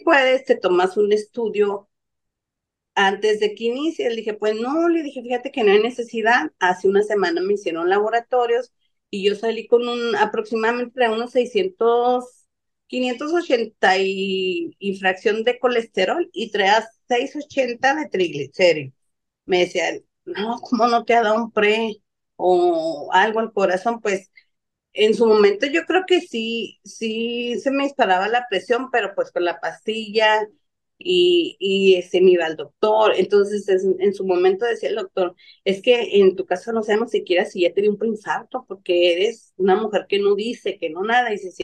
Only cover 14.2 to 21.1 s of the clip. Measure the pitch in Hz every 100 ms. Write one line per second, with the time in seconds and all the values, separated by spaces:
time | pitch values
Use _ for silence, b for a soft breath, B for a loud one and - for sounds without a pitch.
14.2 | 196 190 185 175 170 - 202 190 190 185
15.2 | 214 214 220 240 254 247 233 - 185 302
16.2 | 339 180 220 208 190 220 220 _ - 247
17.2 | 277 302 285 - 247 240 - 311 302 190
18.2 | 175 143 135 - 175 156 135 - _ _
19.2 | _ _ - 180 180 180 165 - - _
20.2 | - 180 220 247 - 226 233 233 233